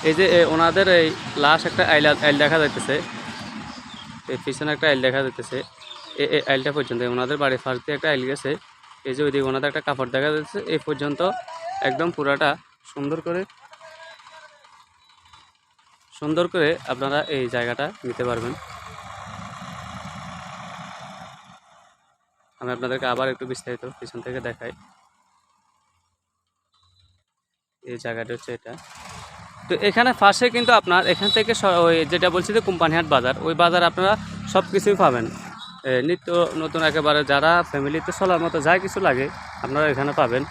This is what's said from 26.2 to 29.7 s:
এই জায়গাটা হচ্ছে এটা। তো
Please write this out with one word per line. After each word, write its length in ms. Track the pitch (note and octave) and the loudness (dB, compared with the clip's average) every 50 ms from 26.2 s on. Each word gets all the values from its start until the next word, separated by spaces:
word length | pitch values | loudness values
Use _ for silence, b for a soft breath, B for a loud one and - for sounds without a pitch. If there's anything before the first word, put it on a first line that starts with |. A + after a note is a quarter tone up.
| _ _ _ _ _ _ _ _ _ _ _ _ _ _ _ _ _ _ _ _ _ _ _ _ _ _ _ _ _ _ _ _ _ | _ _ _ _ _ _ _ _ _ _ _ _ _ _ _ _ _ _ _ _ _ _ _ _ _ _ _ _ _ _ _ _ _
এই 140 | B2+ B2 | -12 -12
জায়গাটা 360 | A#2 - A#2+ A#2 A2+ A#2 A2+ A#2+ | -8 -8 -8 -6 -6 -6 -8 -8
হচ্ছে 200 | A#2 - - A#2+ | -10 -8 -12 -12
এটা। 200 | A#2 _ A2+ B2+ E3+ - - - - - - - - - - - - - - - - - | -12 _ -16 -18 -18 -18 -20 -20 -20 -18 -18 -16 -16 -18 -18 -18 -20 -20 -20 -20 -20 -4
তো 60 | - | -4